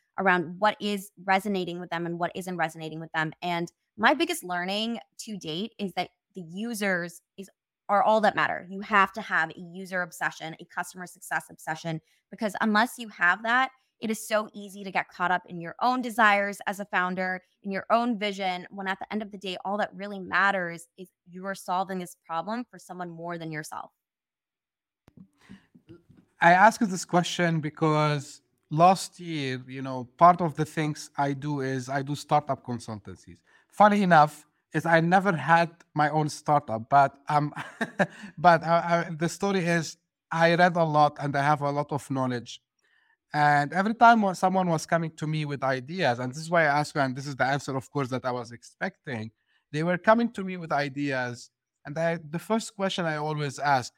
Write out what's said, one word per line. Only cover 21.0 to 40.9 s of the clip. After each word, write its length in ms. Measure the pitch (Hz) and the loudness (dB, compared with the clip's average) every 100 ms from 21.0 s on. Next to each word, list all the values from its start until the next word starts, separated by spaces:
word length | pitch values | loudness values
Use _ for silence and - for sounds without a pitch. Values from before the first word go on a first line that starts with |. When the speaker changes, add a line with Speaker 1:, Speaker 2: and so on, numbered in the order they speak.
| 185 _ _ | -20 _ _
Speaker 1:
you 160 | 180 190 | -12 -10
are 80 | |
solving 460 | 190 - 180 190 190 | -10 -6 -4 -4 -6
this 180 | 175 - - | -8 -14 -10
problem 400 | 165 175 233 247 | -8 -6 -8 -10
for 80 | 180 | -18
someone 320 | - 180 175 | -18 -14 -12
more 260 | 165 170 170 | -12 -10 -10
than 140 | 160 | -8
yourself. 400 | 156 156 - - _ _ _ _ _ _ _ _ _ _ _ _ - 196 _ _ 196 _ _ - 175 _ _ _ _ | -10 -10 -14 -16 _ _ _ _ _ _ _ _ _ _ _ _ -20 -20 _ _ -20 _ _ -20 -20 _ _ _ _
Speaker 2:
I 120 | 170 | 6
ask 280 | 180 208 - | 8 6 6
you 60 | 214 | 0
this 180 | 185 - | -2 0
question 540 | 175 170 - 175 165 | 0 0 0 0 0
because 800 | 151 - 160 151 151 147 135 - _ _ _ | -2 0 2 2 2 0 -6 -16 _ _ _
last 480 | 156 175 185 - - | 6 6 6 0 -12
year, 420 | 175 156 135 127 127 | -8 -6 -4 -6 -8
you 160 | 131 | -10
know, 240 | 135 127 120 - | -8 -8 -10 6
part 240 | 170 175 | 6 8
of 140 | 175 143 | 2 -2
the 100 | 151 | -4
things 460 | - 151 151 - - | -2 -4 -4 -8 -4
I 180 | 143 | -2
do 260 | 139 147 143 | -2 -4 -4
is 280 | 131 131 123 | -4 -4 -4
I 140 | 139 | -4
do 140 | 135 147 | -4 -6
startup 500 | - 151 147 131 - | 0 0 0 -6 -6
consultancies. 720 | 120 - 107 101 90 - 85 _ _ _ | -10 -10 -14 -14 -20 -20 -20 _ _ _
Funny 340 | - 208 202 | 4 6 6
enough, 460 | 185 165 151 - - _ _ | 6 8 6 2 -20 _ _
is 120 | 160 165 | -4 2
I 160 | 165 | 4
never 340 | 170 190 190 165 | 6 4 2 0
had 340 | 135 165 170 - _ | 4 4 4 -4 _
my 160 | 151 151 | 0 2
own 200 | 156 151 | 2 0
startup, 600 | - - 147 - 113 113 | -2 0 2 2 -6 4
but, 300 | 143 139 - - | 6 6 2 -2
um, 240 | 151 147 151 - - - - | 0 0 -4 -14 -8 -6 -2
<laughs> 420 | 175 - 196 - | -4 -4 -18 2
but, 260 | 175 165 | 6 6
uh, 180 | 165 170 | 4 2
uh, 200 | 170 170 165 156 | 2 0 0 -4
the 140 | 165 | -4
story 300 | - 202 196 | -2 0 0
is 380 | 170 170 151 - _ _ _ | 2 0 -2 -10 _ _ _
I 240 | 160 170 170 | 2 4 6
read 200 | 180 170 | 4 4
a 80 | |
lot 340 | 160 | 2